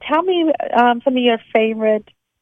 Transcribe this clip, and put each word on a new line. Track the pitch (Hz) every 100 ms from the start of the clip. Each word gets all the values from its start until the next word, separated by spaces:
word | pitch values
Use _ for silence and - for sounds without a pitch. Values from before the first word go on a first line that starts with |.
| -
tell | 302
me, | 370 349 320 - - -
um, | 240 240
some | 277 254
of |
your | 240 226 -
favorite, | 226 220 220 220 214 - _ _ _